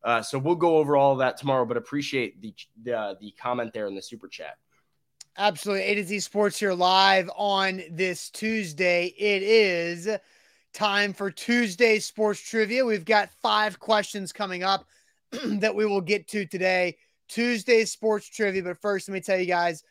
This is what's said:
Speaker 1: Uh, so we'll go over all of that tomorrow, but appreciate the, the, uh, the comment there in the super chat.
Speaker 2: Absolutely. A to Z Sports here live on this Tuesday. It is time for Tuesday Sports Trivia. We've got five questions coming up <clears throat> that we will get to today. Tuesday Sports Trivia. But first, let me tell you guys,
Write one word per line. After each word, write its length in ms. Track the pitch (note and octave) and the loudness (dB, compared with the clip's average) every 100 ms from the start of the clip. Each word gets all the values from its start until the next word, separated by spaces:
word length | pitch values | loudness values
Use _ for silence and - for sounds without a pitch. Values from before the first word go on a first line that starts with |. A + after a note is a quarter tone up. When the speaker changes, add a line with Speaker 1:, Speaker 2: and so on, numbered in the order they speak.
Speaker 1:
Uh, 200 | - A#2 | 0 0
so 160 | A2 C3+ | 0 -4
we'll 160 | C#3 F3 | 0 2
go 220 | E3+ D#3+ | 4 4
over 200 | D3 D3 | 4 4
all 140 | C#3 | 4
of 80 | C3+ | 4
that 180 | C3 - | 0 -2
tomorrow, 280 | C#3 C3 A#2+ | -2 0 0
but 120 | A#2+ | -2
appreciate 640 | A2+ C#3+ C#3+ C#3 A2+ - | -4 -6 -2 -2 -2 -6
the, 140 | G#2+ - - _ | -18 -16 -20 _
the, 140 | A2+ A#2 | -6 -4
uh, 180 | G#2 F#2+ | -4 -8
the 140 | G#2 _ | -16 _
comment 340 | B2 B2 A2+ | -4 -4 -4
there 120 | A2 G#2 | -6 -6
in 80 | |
the 80 | G2 | -8
super 260 | - A2 F#2+ | -12 -16 -16
chat. 300 | - D#2 - _ _ _ _ _ _ - - | -16 -16 -16 _ _ _ _ _ _ -20 -2
Speaker 2:
Absolutely. 460 | G3+ D#3+ G#3 G3 | -2 -2 -4 -2
A 120 | F#3+ G#3 | 0 -2
to 80 | |
Z 160 | F#3 G3+ | -2 -6
Sports 360 | - G3+ G#3 - | -4 0 0 0
here 160 | G#3 | -2
live 560 | F3+ F3+ F#3 G3 F#3+ F3 - | 2 4 6 8 6 2 -4
on 480 | G3+ G3 F#3+ F#3 D#3+ | 0 2 0 -2 -10
this 400 | E3+ F#3 F3 - | -2 -2 -2 -10
Tuesday. 800 | - A3 A3 F#3 D3 F3+ F3 F3+ - | -6 -2 -2 -4 0 2 2 0 -2
It 240 | G#3 G3 | 0 0
is 680 | G3 A3+ G3+ F3 E3+ F3 F3+ G#3 _ _ _ _ _ | 4 6 6 2 -2 -4 -4 -6 _ _ _ _ _
time 400 | - G#3+ G3+ G3+ | -2 0 2 0
for 180 | F#3 G3 | -2 -8
Tuesday 680 | - - A#3+ A#3 F3 A#3 G#3+ | -6 0 2 2 2 4 4
Sports 400 | - - G#3+ G3+ | 0 -2 -2 -2
Trivia. 460 | - A3+ G#3+ B3 B3+ | -4 -2 0 0 0
We've 200 | G#3+ E3 | -2 2
got 240 | G#3+ G3 _ | 2 2 _
five 380 | A3+ G#3+ G#3+ F#3 | 0 2 0 -4
questions 520 | - G#3+ G3+ G#3 F#3+ | 0 0 0 -6 -10
coming 320 | - G3 F3+ | -6 -6 -2
up 220 | F#3 G3 _ _ _ _ | 0 0 _ _ _ _
<clears throat> 160 | _ | _
that 440 | - C4+ G#3 G#3+ G3+ | -8 -4 0 0 0
we 100 | G#3+ | 0
will 160 | G3+ | 0
get 260 | E3+ G3+ - | 0 -4 -2
to 160 | G#3+ F#3 | -6 -6
today. 520 | F#3+ F#3 F#3 F3+ E3 _ _ _ | -2 0 2 0 -4 _ _ _
Tuesday 580 | - A#3+ A#3+ F#3+ A#3 A3 | -2 0 -2 2 2 2
Sports 420 | - A3 G#3 - | -2 -2 -2 -4
Trivia. 340 | - G#3 F#3+ | -4 -2 -2
But 180 | F3+ F3 | -6 -6
first, 280 | G#3 G3 F#3+ | -4 -4 -4
let 40 | |
me 80 | F#3+ | -10
tell 180 | F3 F#3 | -2 -2
you 60 | F3+ | 0
guys, 380 | F3 F3 D#3+ _ | 0 0 -4 _